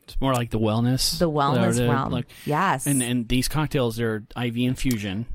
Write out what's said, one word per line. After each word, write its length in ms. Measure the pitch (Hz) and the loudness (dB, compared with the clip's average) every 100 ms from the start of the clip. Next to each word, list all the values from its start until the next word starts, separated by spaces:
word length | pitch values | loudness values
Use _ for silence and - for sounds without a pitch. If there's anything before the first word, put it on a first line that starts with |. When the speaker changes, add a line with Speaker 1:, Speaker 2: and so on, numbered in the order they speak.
Speaker 1:
It's 160 | - - | -8 -2
more 140 | 135 | 2
like 160 | 127 117 | 2 0
the 100 | 110 | 0
wellness. 580 | 110 110 120 131 - - | 2 2 2 2 0 0
Speaker 2:
The 140 | 170 | 0
wellness 380 | 147 139 120 117 | 2 2 2 2
Speaker 1:
or 40 | |
the, 140 | 117 120 | 2 2
Speaker 2:
realm. 240 | 135 113 | 2 0
Speaker 1:
like, 160 | 120 - - - | -4 -6 -10 -4
Speaker 2:
Yes. 400 | 147 190 165 147 | 0 0 0 0
Speaker 1:
and, 160 | 135 | 0
and 240 | 120 123 110 | 0 -2 0
these 180 | 123 - | 0 0
cocktails 540 | 151 147 143 120 113 | 0 0 0 0 0
are 240 | 117 110 - 113 | -2 -2 -6 -6
I 140 | 120 | -4
V 160 | 117 123 | -2 -2
infusion. 640 | 127 135 113 101 95 120 | 0 0 0 -2 -6 -4